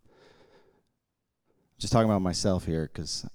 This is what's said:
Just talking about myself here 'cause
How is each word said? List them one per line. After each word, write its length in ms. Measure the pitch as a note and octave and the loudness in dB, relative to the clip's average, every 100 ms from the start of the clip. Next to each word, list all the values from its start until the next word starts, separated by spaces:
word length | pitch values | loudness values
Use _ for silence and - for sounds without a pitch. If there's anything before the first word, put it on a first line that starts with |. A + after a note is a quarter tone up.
| _ _ - _ _ _ _ _ _ _ _ _ _ _ _ _ _ - | _ _ -20 _ _ _ _ _ _ _ _ _ _ _ _ _ _ -12
Just 120 | G#2+ | 0
talking 200 | A#2+ A2 | 4 4
about 100 | G2+ | 4
myself 460 | F#2 F2 G#2+ F2+ E2+ | 2 0 0 0 -2
here 200 | D#2+ D#2 | -4 -4
'cause 360 | - D#2+ - - | -6 -8 -8 -10